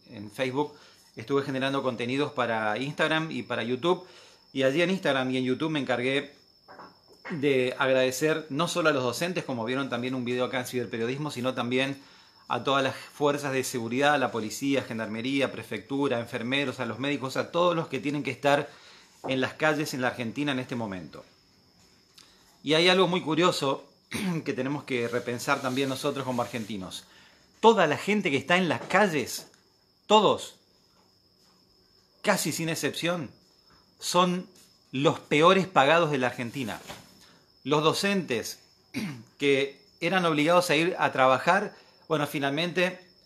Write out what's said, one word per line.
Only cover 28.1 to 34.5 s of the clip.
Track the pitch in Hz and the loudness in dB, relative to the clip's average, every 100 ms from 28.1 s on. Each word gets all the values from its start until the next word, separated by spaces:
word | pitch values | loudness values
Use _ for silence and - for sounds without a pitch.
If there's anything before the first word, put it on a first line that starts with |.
| 214 180 | 0 0
que | 139 | -2
está | - 180 | 2 2
en | 180 | 2
las | 120 | -2
calles, | - 185 208 151 110 - - _ _ _ _ _ - | 0 2 4 0 -4 -8 -12 _ _ _ _ _ 4
todos, | 214 180 113 - - _ _ _ _ _ _ _ _ _ _ _ _ _ _ _ _ | 6 6 2 -4 -18 _ _ _ _ _ _ _ _ _ _ _ _ _ _ _ _
casi | - 190 170 | 0 0 0
sin | 139 165 | -4 -4
excepción, | 156 139 - 165 180 117 - _ _ _ _ _ _ | -2 -4 -2 -4 -4 -6 -14 _ _ _ _ _ _
son | - 175 180 180 180 | 0 2 4 0 -8